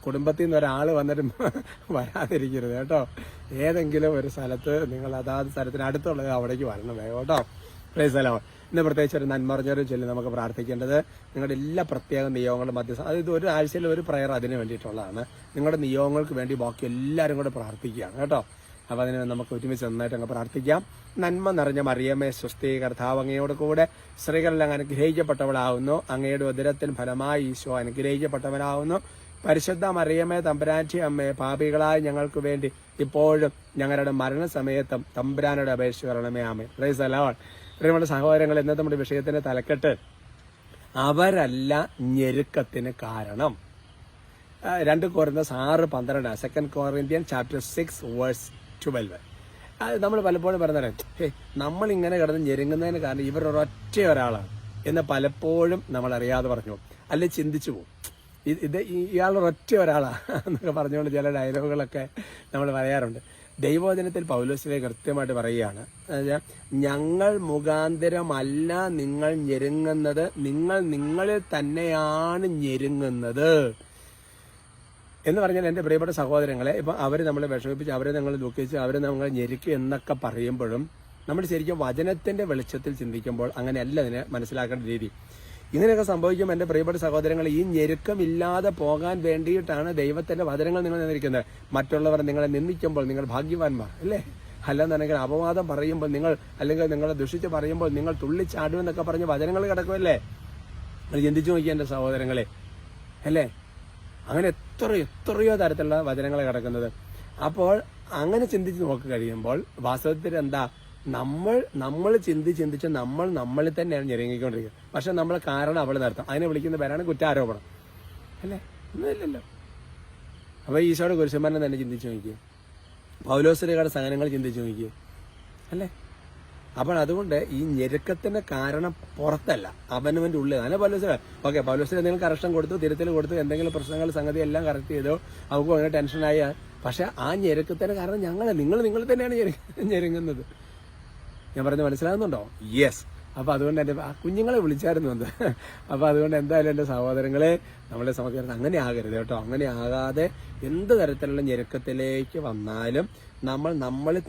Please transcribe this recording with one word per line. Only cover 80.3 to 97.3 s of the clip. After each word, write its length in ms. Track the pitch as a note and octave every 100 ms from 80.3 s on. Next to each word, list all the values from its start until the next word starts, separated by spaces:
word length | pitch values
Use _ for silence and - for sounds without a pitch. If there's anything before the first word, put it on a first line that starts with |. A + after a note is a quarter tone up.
| A#2 A#2+ B2 A2+ A#2+ D#3 - - - -
നമ്മൾ 180 | E3 F3
ശരിക്കും 320 | E3 D#3 E3
വചനത്തിന്റെ 640 | C3 B2+ F3+ E3+ G#3 G3+
വെളിച്ചത്തിൽ 500 | F#3+ C3+ B2 C3+ C#3+
ചിന്തിക്കുമ്പോൾ 580 | C3+ A#2+ A2+ B2 A#2+ B2 B2+
അങ്ങനെയല്ല 440 | B2+ C3 B2 D3+
അതിനെ 240 | B2 A#2+ -
മനസ്സിലാക്കേണ്ട 580 | A#2+ A#2 C3 A#2+ B2+ A#2
രീതി. 240 | A#2 A2 - - - - - -
ഇങ്ങനെയൊക്കെ 280 | D3+ A3 G#3+
സംഭവിക്കുമ്പോൾ, 500 | G3+ E3+ E3+ F#3 F#3
എൻ്റെ 120 | E3+
പ്രിയപ്പെട്ട 340 | E3+ D#3 E3 E3+
സഹോദരങ്ങളെ, 520 | D#3+ D3+ D#3 D#3+ D#3+
ഈ 120 | D3+
ഞെരുക്കമില്ലാതെ 1040 | F#3 D#3+ D3+ D#3+ - G3+ E3 E3+ F3 F3+ G3+
പോകാൻ 540 | F3 D3 D3+ F3 F#3
വേണ്ടിയിട്ടാണ് 720 | E3 D#3+ D#3+ F#3 E3+ D3+ E3+
ദൈവത്തിന്റെ 500 | D#3 C#3+ D3+ D#3+ E3+
വചനങ്ങൾ 380 | D#3+ C#3+ D#3+ F3+
നിങ്ങൾ 160 | F3 E3+
നിന്നിരിക്കുന്നത്. 460 | D#3+ D3 C3+ B2+ - - -
മറ്റുള്ളവർ 500 | C#3 C3+ D3+ D#3 D#3
നിങ്ങളെ 240 | D3 D3 D3
നിന്ദിക്കുമ്പോൾ 580 | C#3+ E3+ E3+ E3 D3
നിങ്ങൾ 200 | C3 C3+
ഭാഗ്യവാന്മാർ, 640 | C3+ B2 D#3 E3+ D3+ B2+ G#2+ -
അല്ലേ? 240 | F#3 G3+ - - - - -
അല്ലെന്നുണ്ടെങ്കിൽ 480 | C#3+ D#3+ D#3 D3+
അപവാദം 540 | D3 C3 D3+ E3+ F3 E3+
പറയുമ്പോൾ 380 | C#3+ D#3 D#3+ D3+
നിങ്ങൾ, 300 | C#3+ E3 - - -
അല്ലെങ്കിൽ 260 | C#3+ D#3+ D#3+
നിങ്ങളെ 260 | D3 D3+
ദുഷിച്ച് 340 | D3 C3+